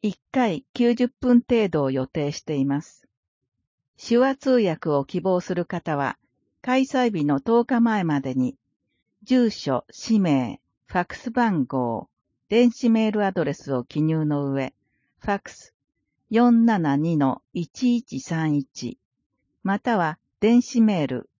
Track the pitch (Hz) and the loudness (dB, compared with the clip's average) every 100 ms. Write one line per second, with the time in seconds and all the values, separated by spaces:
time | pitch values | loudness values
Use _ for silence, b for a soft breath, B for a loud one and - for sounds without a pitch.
0 | 214 - _ 269 240 156 - - 240 240 | -6 -8 _ -2 -2 -2 -8 0 2 2
1 | 247 _ 247 240 - 233 208 160 139 131 | -2 _ 2 4 4 0 2 0 0 -2
2 | 131 165 147 147 - 147 135 139 - _ | -4 -4 -4 -6 -6 -2 -2 -2 -6 _
3 | _ _ _ _ _ _ _ _ _ _ | _ _ _ _ _ _ _ _ _ _
4 | - 233 262 269 269 254 202 156 165 143 | 0 2 2 0 2 2 2 -2 -2 -2
5 | 139 180 180 180 - 175 175 175 - 147 | -2 -4 -2 -2 -2 -6 -4 -8 -4 -2
6 | 135 - _ _ _ _ - 254 262 269 | -4 -6 _ _ _ _ -2 -2 0 0
7 | 247 196 147 139 - 233 240 240 233 214 | 0 0 0 0 2 0 2 2 2 2
8 | 170 143 135 131 127 - _ _ _ _ | 0 -2 -2 -2 -2 -4 _ _ _ _
9 | _ _ - 254 233 - - 127 - - | _ _ -2 2 2 -2 -4 -4 -6 -18
10 | - 220 185 139 120 - _ _ _ 185 | 0 2 2 2 0 -8 _ _ _ -4
11 | 180 - - 226 233 180 127 135 120 113 | -4 -8 -6 -2 0 0 -2 -2 -4 -6
12 | - _ _ _ _ 214 247 - 240 226 | -10 _ _ _ _ 2 2 2 0 2
13 | 220 214 196 190 143 139 - 131 123 - | 2 0 -2 -2 -4 -4 -4 -4 -4 -2
14 | 156 160 151 147 139 135 131 _ _ _ | 0 0 0 -2 -2 -4 -4 _ _ _
15 | _ _ - 202 - - - _ _ _ | _ _ -6 -6 -6 -20 -20 _ _ _
16 | _ _ _ 214 247 233 226 208 160 139 | _ _ _ 2 4 4 4 2 0 0
17 | 160 160 139 - _ 170 170 - 254 240 | 0 0 0 -2 _ -8 -8 -4 0 0
18 | - 135 - 165 160 147 135 - 120 - | -4 -12 -6 -4 0 -2 -4 -10 -12 -12
19 | _ _ _ _ _ _ 190 202 - 220 | _ _ _ _ _ _ -4 -4 -2 -2
20 | 165 160 _ _ 208 240 - 240 220 190 | -2 -6 _ _ 4 4 2 2 2 2
21 | 143 123 - _ | -2 -4 -10 _